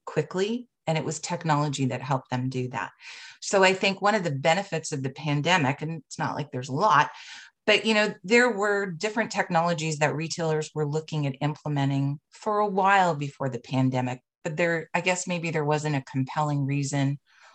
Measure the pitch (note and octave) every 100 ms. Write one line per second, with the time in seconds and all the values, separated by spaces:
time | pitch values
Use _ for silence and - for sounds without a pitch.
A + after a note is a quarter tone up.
0 | - - D3+ F3+ G3+ A#3+ B3 _ - D#3+
1 | D3 C3+ - E3+ D#3+ D3 D3+ C#3 C3+ B2
2 | B2+ C3 - B2 C3 B2+ B2+ B2 F#2+ _
3 | - - - - - G3+ F#3+ F#3+ G3+ F#3+
4 | G3 G#3+ E3+ C#3 D#3+ E3+ G3 D#3+ - D3
5 | C3 C3+ D3+ D3 D3+ F3+ C3 C#3 D#3 E3
6 | - - C#3 - D3+ - C#3+ C3+ G#3 E3
7 | C4 - - - - _ - G#3 G#3+ G#3+
8 | G#3 - F3+ A#3+ B3 G3 G#3 G3+ G3 D#3+
9 | G#3+ A3 G#3+ G3+ F#3 F3 E3+ E3 D#3 D3
10 | D3 C3+ D#3+ - D#3+ D#3 D3+ D3+ D3 D3+
11 | D#3 D#3 C#3+ C3+ D3 D3+ D#3 D3 C#3 C#3
12 | C#3 C#3+ _ - - G#3 G#3 F#3+ F#3+ G3
13 | F3+ D3 C#3+ - C#3 A#2+ - C3 C3 B2+
14 | B2 B2+ _ _ F3 D#3 F3 E3 D#3+ F3+
15 | F3 F#3 - F3 E3 D#3+ D3 D3+ D#3 D3
16 | C3 C3+ C3 - D3+ D3 C3+ C#3+ C#3 C#3+
17 | C#3 C#3+ _ _ -